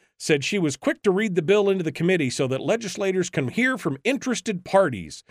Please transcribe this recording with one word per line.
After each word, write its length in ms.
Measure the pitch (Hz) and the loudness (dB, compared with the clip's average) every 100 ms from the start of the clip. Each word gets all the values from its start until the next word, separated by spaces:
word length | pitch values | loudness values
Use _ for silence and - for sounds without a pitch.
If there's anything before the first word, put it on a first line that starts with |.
| _ - | _ -8
said 260 | - 156 | 0 0
she 140 | - 202 | 2 0
was 200 | 156 - | 0 -2
quick 260 | 277 330 | -4 -2
to 80 | 202 | 0
read 240 | 185 220 175 | 0 0 0
the 60 | |
bill 280 | 156 208 196 | 2 4 4
into 140 | 190 | 0
the 80 | 160 | -2
committee 380 | - 170 185 131 | 0 0 2 0
so 180 | - 131 | 0 -2
that 140 | 131 | -2
legislators 680 | - 226 208 208 196 185 175 | 0 -2 -2 -4 -2 0 -2
can 200 | - 127 | -2 -2
hear 280 | - 262 254 | 0 0 0
from 200 | 160 135 | -4 -2
interested 600 | 226 269 254 220 233 180 | -2 -2 -2 -4 -4 -6
parties 600 | - 196 175 101 78 - - | 2 4 4 0 -10 -14 -20